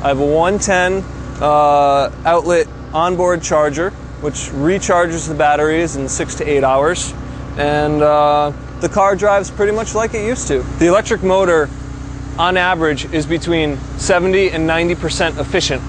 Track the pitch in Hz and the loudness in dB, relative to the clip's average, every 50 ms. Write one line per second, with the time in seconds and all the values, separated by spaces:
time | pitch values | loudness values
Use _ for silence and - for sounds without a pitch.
0 | - 139 139 135 143 143 151 160 165 180 202 202 - 202 196 180 180 185 190 196 | 0 0 0 2 2 2 2 4 2 2 2 0 0 0 2 2 2 2 0 -2
1 | 190 - - - - - - - - 147 147 147 147 147 147 143 143 139 139 139 | -4 -8 -12 -12 -12 -12 -6 -2 0 2 4 4 6 6 6 4 4 4 4 2
2 | 135 - - - - 165 170 175 151 165 175 170 151 - - - - - - 156 | 0 -2 -4 -4 0 2 2 2 2 2 2 2 2 0 -4 -14 -14 -6 -2 -2
3 | 165 180 185 175 180 180 175 170 156 - 170 156 151 151 139 147 170 196 - - | 0 0 0 0 2 0 0 0 -2 0 2 2 2 2 0 -2 -4 -4 -6 -10
4 | - - - - 151 151 135 - - - - 139 139 165 190 196 - - 190 175 | -14 -14 -14 -8 -6 -6 -6 -6 -10 -8 -4 0 0 2 2 0 2 2 2 2
5 | 175 170 165 165 151 156 160 147 156 147 147 147 151 156 156 165 170 160 - 139 | 2 0 -2 -6 -6 -6 -2 2 2 2 4 4 2 2 2 2 0 -2 -2 -6
6 | 135 131 127 - 165 131 - - 156 147 143 139 135 131 131 135 143 160 180 175 | -6 -6 -4 -4 -6 -6 -4 -6 -2 0 0 2 2 4 2 4 2 2 0 -2
7 | - - - - - - - - - - - - 143 147 147 147 151 151 151 151 | -6 -8 -8 -10 -12 -12 -12 -12 -12 -10 -6 -4 -2 0 0 0 0 0 2 2
8 | 151 151 147 147 147 147 147 147 147 147 143 - - - - - 170 165 - 208 | 4 4 4 4 4 4 4 2 2 -2 -4 -8 -14 -14 -10 -6 -6 -2 2 2
9 | 190 196 202 180 196 208 202 202 185 151 - - 202 202 208 220 226 - - 208 | 2 2 2 2 2 2 2 2 0 -2 -4 -2 0 0 0 -2 -4 -4 -2 -2
10 | 226 226 233 226 208 220 254 - - - 143 131 123 - - - 165 170 180 208 | -2 -2 -2 -4 -4 -4 -4 -4 -2 -2 -2 -2 -2 -4 -2 2 4 4 4 4
11 | 220 - 226 180 170 190 185 190 190 180 170 160 147 139 - - - - - - | 2 0 -4 -2 0 2 2 2 4 4 4 2 2 0 -4 -12 -12 -12 -12 -12
12 | - - - - - - - - 165 180 185 185 180 180 185 165 160 156 147 127 | -12 -12 -12 -12 -10 -10 -4 -2 0 0 2 2 2 2 0 2 0 0 0 -2
13 | - 143 170 156 151 143 165 160 - 170 170 165 156 147 143 131 - - - - | -4 -4 -4 -4 -2 -2 -4 -4 -2 0 0 0 0 -2 -2 -6 -8 -10 -8 -8
14 | - - 190 175 175 185 190 190 196 180 165 165 160 160 160 165 170 170 175 - | 0 2 2 2 2 2 2 2 2 2 0 -2 -2 0 0 0 0 0 -2 -2
15 | - 156 - - 180 165 151 160 139 - - 185 - - 147 123 131 | -4 -4 -2 0 -2 -2 -2 -4 -6 -2 -2 -2 0 0 -4 -4 -6